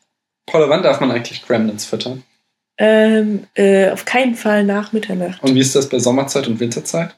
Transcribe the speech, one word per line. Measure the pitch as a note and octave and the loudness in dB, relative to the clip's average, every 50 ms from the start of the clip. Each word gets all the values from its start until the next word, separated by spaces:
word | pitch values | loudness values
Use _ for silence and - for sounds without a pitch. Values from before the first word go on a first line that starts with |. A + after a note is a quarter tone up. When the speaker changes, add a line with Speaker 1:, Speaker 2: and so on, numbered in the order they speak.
| _ _ _ _ _ _ _ _ _ | _ _ _ _ _ _ _ _ _
Speaker 1:
Paula, | - - E3 D3+ C#3 | -2 0 2 2 2
wann | D3 - F3+ | 2 2 2
darf | D3+ C3+ - | 2 2 2
man | C#3+ B2+ | 0 0
eigentlich | A#2 A#2 A#2 - - - - | -2 -2 -4 -8 -12 -12 -4
Gremlins | - B2 A2 A2 A2 G#2+ G#2+ - | -2 0 0 0 -2 -2 -6 -8
füttern? | - - - - B2 C3 C3 - _ _ _ _ _ _ _ _ _ _ - | -8 -8 -6 -6 -8 -10 -12 -14 _ _ _ _ _ _ _ _ _ _ 0
Speaker 2:
Ähm, | G#3 G#3+ A3 A3 A3 A3 A3 A3 G#3+ G#3+ G#3 F#3+ - - _ | 2 4 4 4 4 4 4 2 2 0 -2 -4 -6 -6 _
äh, | - G3+ G3 G3 G3 F#3+ F#3+ | 2 4 4 6 4 4 2
auf | - G3+ - | 0 -2 -4
keinen | - - B3 C4 B3+ A#3 | -2 0 0 0 0 -2
Fall | - - A3 G#3 G#3 G#3 | -2 -2 0 0 2 2
nach | G3 G3 G#3 G#3 - - | 0 0 -2 -4 -4 -4
Mitternacht. | A3 G#3+ - F#3+ F#3 F3 F3 F#3 - - | -6 -4 -4 -6 -6 -6 -6 -8 -4 -2
Speaker 1:
Und | C3+ C3 | 0 2
wie | C3 | 2
ist | C3+ C3 - | 2 2 2
das | C#3+ C3 - | 0 0 0
bei | - B2 | -2 -2
Sommerzeit | A2 B2 B2 C3+ C3+ C3+ - C#3+ C3+ B2+ | 0 0 0 0 -2 -2 -4 -4 -2 -2
und | A2 A2+ | -4 -4
Winterzeit? | A#2+ A#2 A#2 C#3+ - - - E3+ E3+ E3+ - | -4 -4 -4 -6 -8 -6 -4 -4 -6 -6 -8